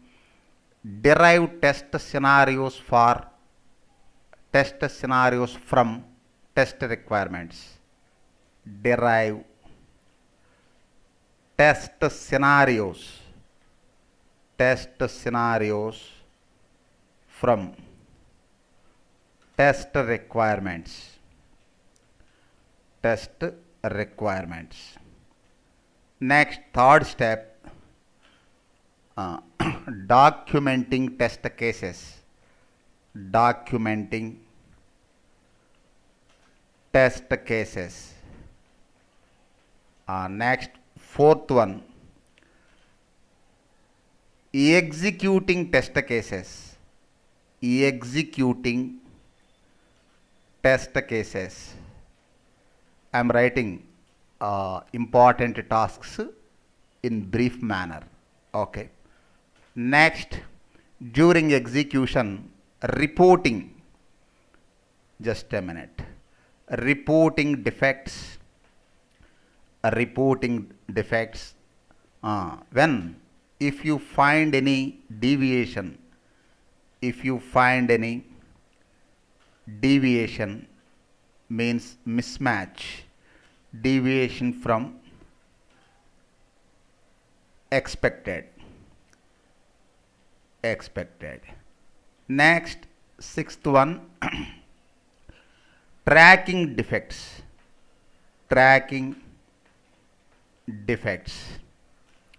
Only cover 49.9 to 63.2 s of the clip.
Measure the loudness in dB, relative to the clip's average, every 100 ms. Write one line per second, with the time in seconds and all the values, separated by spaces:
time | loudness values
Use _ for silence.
49.9 | _ _ _ _ _ _ _ 2 2 0
50.9 | -8 -4 -6 -6 -8 -10 -14 -20 -20 -20
51.9 | -20 -20 _ _ _ _ _ _ _ _
52.9 | _ _ -2 2 2 2 0 -4 -8 -16
53.9 | _ _ _ _ -10 -6 -4 -6 -8 -10
54.9 | -8 0 6 6 6 -2 -6 -2 0 0
55.9 | -4 -14 -12 -12 -14 _ _ _ _ _
56.9 | _ -6 -6 -4 -2 -2 -2 -6 -6 -6
57.9 | -12 -18 _ _ _ _ -6 -6 -8 -14
58.9 | _ _ _ _ _ _ _ _ -6 0
59.9 | 4 4 2 -10 -12 -14 -20 _ _ _
60.9 | -20 -4 4 6 6 4 2 0 -4 -2
61.9 | -2 0 -2 -4 -6 -14 _ _ _ -6
62.9 | -2 0 6